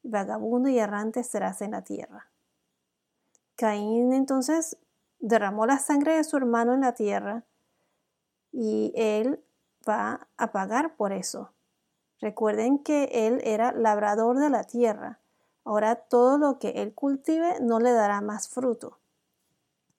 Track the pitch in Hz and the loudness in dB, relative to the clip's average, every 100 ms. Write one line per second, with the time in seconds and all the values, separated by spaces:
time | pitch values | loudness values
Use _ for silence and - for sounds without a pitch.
0 | 269 208 196 214 220 247 269 247 208 208 | -4 -4 -4 -6 -2 0 2 2 0 -2
1 | 220 247 240 208 190 190 196 190 185 - | -4 -4 -4 -4 -4 -4 -8 -8 -8 -12
2 | - 214 - _ _ _ _ _ _ _ | -12 -18 -20 _ _ _ _ _ _ _
3 | _ _ _ _ _ - 220 208 208 226 | _ _ _ _ _ -4 -2 -2 -2 0
4 | 247 262 269 269 254 330 320 - _ _ | 2 2 0 -2 0 -2 -2 -10 _ _
5 | _ _ 240 226 202 214 226 277 - 285 | _ _ 0 0 0 -2 0 0 2 0
6 | 285 320 311 285 254 233 233 262 262 247 | 2 2 0 0 0 2 2 2 0 0
7 | 208 202 202 226 - _ _ _ _ _ | -2 -2 -4 -10 -12 _ _ _ _ _
8 | _ _ _ _ _ 262 220 214 214 - | _ _ _ _ _ -4 -2 0 -2 0
9 | 220 214 240 302 _ _ _ _ - 208 | 0 0 -2 -4 _ _ _ _ -4 -2
10 | 214 254 - - 226 196 190 233 320 - | -2 -6 -12 -6 -4 -2 -2 -2 -2 -2
11 | 202 196 190 - 208 _ _ _ _ _ | -4 -4 -6 -10 -14 _ _ _ _ _
12 | _ _ 220 214 214 208 233 277 285 294 | _ _ -8 0 0 2 2 2 2 0
13 | 277 233 220 254 - 214 240 - 226 208 | 2 2 2 2 0 0 0 2 2 2
14 | 208 208 226 254 294 240 - 233 240 208 | 2 2 2 2 2 0 -2 0 0 0
15 | - 220 _ _ _ _ - 214 214 233 | -10 -16 _ _ _ _ -2 0 2 0
16 | _ 247 247 285 294 262 208 196 208 - | _ 4 6 6 2 0 -4 -4 -6 -4
17 | 277 269 - 320 339 359 240 226 247 233 | -2 -2 0 0 0 0 0 2 4 4
18 | 208 202 208 214 - - 254 233 - - | 4 0 -4 -6 -8 -4 -2 -4 -8 -18
19 | _ _ _ _ _ _ _ _ _ | _ _ _ _ _ _ _ _ _